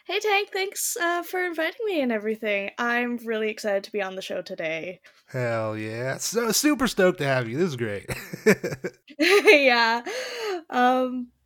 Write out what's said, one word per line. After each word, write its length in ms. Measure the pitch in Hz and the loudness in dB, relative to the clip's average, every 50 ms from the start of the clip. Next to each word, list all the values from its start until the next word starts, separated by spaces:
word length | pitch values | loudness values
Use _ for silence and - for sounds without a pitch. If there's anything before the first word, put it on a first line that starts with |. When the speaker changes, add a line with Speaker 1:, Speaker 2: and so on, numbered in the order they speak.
| _ | _
Speaker 1:
Hey, 140 | - 359 415 | -6 -6 -2
Tank. 300 | 403 427 403 403 403 - - | 0 2 0 0 0 -2 -4
Thanks, 440 | 381 392 403 - - - - - | -4 -4 -4 -6 -6 -6 -6 -4
uh, 260 | - 339 339 349 349 339 | -2 -2 0 0 -2 -4
for 200 | 339 - 370 359 | -4 -4 -4 -4
inviting 400 | 359 330 330 320 339 - - 453 | -2 -2 -2 -4 -4 -4 -4 -4
me 160 | 427 370 302 | -2 0 0
and 100 | 262 247 | 0 0
everything. 600 | 226 208 208 220 220 220 226 208 202 202 196 202 - | 0 -2 -2 -4 -6 -4 -2 -2 -2 -2 -4 -6 -6
I'm 400 | - 240 240 240 240 247 240 240 233 226 | -4 -2 0 0 0 -2 -2 -4 -6 -4
really 240 | 226 226 214 220 214 | -4 -4 -2 -2 -4
excited 340 | 214 - - 214 196 196 196 | -4 -4 -4 -2 -2 -2 -2
to 60 | - | -4
be 120 | - 202 190 | -6 -4 -4
on 120 | 190 190 | -4 -6
the 60 | 185 | -10
show 220 | - - 190 185 180 | -8 -6 -8 -8 -8
today. 560 | - 190 - 170 156 160 160 156 180 180 - _ - _ _ _ _ | -8 -10 -8 -6 -6 -6 -6 -8 -10 -12 -14 _ -20 _ _ _ _
Speaker 2:
Hell 460 | - 127 123 117 117 113 110 107 110 | -6 -4 -2 -2 0 -2 -2 -2 -4
yeah. 420 | 107 107 110 110 117 127 131 139 | -4 -6 -6 -6 -4 -4 -4 -4
So, 340 | 135 - - 180 233 240 226 | -4 -6 -4 -2 -2 0 0
super 360 | 202 - - 302 302 226 269 | 0 2 2 2 2 2 0
stoked 300 | 196 - - 185 185 - | -2 2 4 4 4 4
to 80 | - 143 | 2 0
have 240 | 139 131 127 120 113 | 0 2 0 0 -2
you. 80 | 117 | -2
This 120 | 151 185 175 | -2 -2 -2
is 60 | 135 | -2
great. 300 | 120 120 107 101 95 - - - - - - - - - | -4 -4 -4 -4 -6 -6 -8 -10 -10 -10 -12 -8 2 4
<laughs> 400 | 220 190 - - 160 143 - - 180 - _ _ - 294 | 4 4 4 2 -6 -6 -6 -10 -12 -12 _ _ -14 -4
Speaker 1:
<laughs> 20 | - | 0
Yeah. 840 | 311 349 392 403 269 427 339 285 277 254 240 233 226 226 233 240 247 359 453 508 508 494 494 480 440 415 370 339 320 - | 4 6 6 6 8 8 8 8 8 6 6 6 4 4 2 0 -2 -6 -8 -8 -8 -8 -8 -8 -6 -6 -6 -6 -6 -4
Um, 600 | - 247 247 247 254 254 254 254 254 254 247 240 _ _ _ | 0 4 4 4 4 4 0 -2 -4 -6 -8 -10 _ _ _